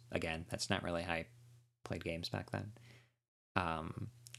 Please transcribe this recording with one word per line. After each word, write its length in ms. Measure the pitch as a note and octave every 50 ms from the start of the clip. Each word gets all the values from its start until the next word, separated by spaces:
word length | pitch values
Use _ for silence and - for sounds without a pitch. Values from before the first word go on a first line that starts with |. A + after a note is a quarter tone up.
| - -
again, 340 | - E2+ F2 E2 D#2+ D#2+ E2+ -
that's 220 | - - - -
not 120 | G2 F2+ -
really 180 | F2+ F2 E2+
how 120 | F2 E2+ E2+
I 120 | E2 D#2+ - - - - - - - _ _ _ _ -
played 200 | - F#2 E2+ -
games 240 | F2 E2 E2 - -
back 220 | - G2 F#2 -
then. 220 | G2+ G2 G2+ G#2+ - - - - - - - _ _ _ _ _ _ _ _ _ -
Um, 540 | G2 F2+ E2 E2 D#2+ D#2+ E2 - - - - - - - - -